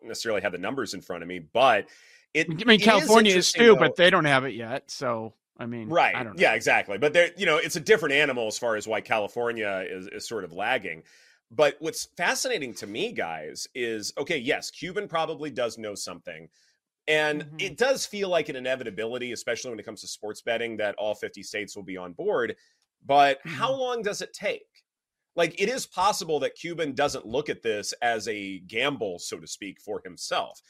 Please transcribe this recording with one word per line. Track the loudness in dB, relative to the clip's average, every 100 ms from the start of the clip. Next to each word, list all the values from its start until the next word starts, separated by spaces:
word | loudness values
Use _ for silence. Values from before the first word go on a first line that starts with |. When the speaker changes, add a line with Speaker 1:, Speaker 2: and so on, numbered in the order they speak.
Speaker 1:
necessarily | -12 -6 -2 0
have | 0
the | -2
numbers | -4 -4 -6
in | -8
front | -8 -8
of | -8
me, | -10
but | -2 4 6 6 0 -14 _ _ _
it, | -2 -2
Speaker 2:
I | 2
mean, | 6
Speaker 1:
it | 6
is |
Speaker 2:
California | 8 6 8 8 8
is |
Speaker 1:
interesting, | 6 4 8
Speaker 2:
too, | 10
Speaker 1:
though. | 10
Speaker 2:
but | 8 6
they | 6
don't | 6
have | 6 4
it | 2
yet, | -6 -6 -8 -10
so, | -6 -4 -4 -6 -14 _ -12
I |
mean, | -10 -8 0
Speaker 1:
Right. | 4 4
Speaker 2:
I | 2
don't | -4 2
Speaker 1:
Yeah, | 2
Speaker 2:
know. | 4
Speaker 1:
exactly. | 2 2 2 0
But | 2
they're, | 4 2 2
you | 0
know, | 2
it's | 0 0
a |
different | 4 4 4
animal | 2 2 0 -4
as | -2
far | -2 -2
as | -2
why | -4
California | 0 0 0 -2 -4 -2 -4 -4 -6
is, | -10 -12
is | -12 -8
sort | -8
of | -8
lagging. | -4 -2 -2 -4 -14 -18 _ _ _ _
But | 2 2 2
what's | -6 -6 -8 -4
fascinating | -2 -2 -2 -4 -6
to | -10 -10
me, | -6 -6
guys, | -4 -6 -6 -10 -12 -10
is, | -6 -4 -4 -6 -6
okay, | -4 -2
yes, | -2 -2 -4
Cuban | -12 -10 -8 -4
probably | -4 -4 -6 -8
does | -4 -4 -6
know | -10
something. | -10 -12 -12 -14 -16 -18 _ _ _ _ _ 0
And | 2 2 -2
Speaker 3:
Mm-hmm. | -6 -8
Speaker 1:
it | -6 0
does | 2 2
feel | -2 -4 0
like | 0 0
an | -4
inevitability, | -4 -4 -4 -6 -4 -4 -6
especially | -6 -4 -6 -6
when | -10
it | -12
comes | -14
to | -14
sports | -12 -10 -8
betting, | -4 -2 -2 -2
that | -4 -2
all | -4
fifty | -4 -8 -10
states | -10 -8 -8 -10
will |
be | -12 -10
on | -10
board. | -6 -2 0 -2 -6 _ _ _ _ 2
But | 6 6 4
how | -4 -4 -2
Speaker 2:
Mm-hmm. | -2
Speaker 1:
long | -2 -2
does | -4 -6
it | -8
take? | -8 -6 -6 -10 _ _ _ _ _ _ 0
Like, | 0 0
it | -2
is | -2 -6
possible | 0 2 2 -2 -2
that | -2 -6
Cuban | -10 -6 -4
doesn't | 0 0 -2
look | -6 -4 -4
at | -4
this | -2 -4 -4 -2
as | -2 0 -4
a | -6 -6 -10
gamble, | -8 -4 -2 -2 -4 -6
so | -10 -12
to | -12
speak, | -12 -14 -14
for | -10 -10
himself. | -10 -12 -6 -4 -6 -12